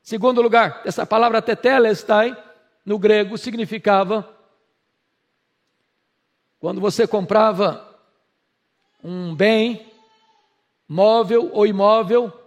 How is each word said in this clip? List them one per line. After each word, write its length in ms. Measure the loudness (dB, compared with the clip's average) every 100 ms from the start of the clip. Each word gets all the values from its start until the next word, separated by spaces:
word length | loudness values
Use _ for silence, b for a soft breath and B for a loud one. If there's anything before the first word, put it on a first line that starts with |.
Segundo 400 | -10 -2 0 2
lugar, 400 | 2 2 2 -4
essa 200 | -10 -8
palavra 340 | -2 0 2 0
tetelestai, 960 | -2 -2 0 2 2 0 0 0 0 -6 -20 _ _ _
no 140 | -8 0
grego, 400 | 2 2 0 -6
significava 960 | -10 -8 -8 -4 0 0 0 -4 -8 _ _ _ _ _ _ _ _ _ _ _ _ _ _ _ _ _ _ _ _ _ _ _
quando 240 | -10 -4
você 240 | -4 0
comprava 960 | 0 -2 0 2 2 2 -4 -4 -18 _ _ _ _ _ _ _ _ _ _ _
um 320 | -14 -10 -10
bem, 560 | -2 0 2 -2 -6 -16 _ _ _ _ _ _ _ _ _ _
móvel 640 | 0 2 2 2 0 0
ou 140 | 0 0
imóvel 680 | 2 2 2 2 0 0 -12